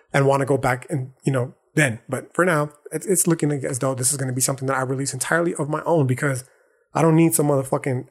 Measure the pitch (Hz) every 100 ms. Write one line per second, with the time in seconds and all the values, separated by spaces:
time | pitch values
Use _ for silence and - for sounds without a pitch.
0 | _ 147 139 139 135 135 127 127 - 151
1 | 127 - 156 135 120 - _ 156 143 107
2 | - 127 - - 180 156 147 - - 160
3 | 214 180 175 165 147 143 139 127 135 131
4 | 123 135 131 127 - 135 135 131 131 135
5 | 139 127 - 165 175 175 147 151 - 165
6 | 131 123 147 127 - _ _ _ _ 147
7 | 165 160 165 160 147 139 131 147 143 127
8 | 127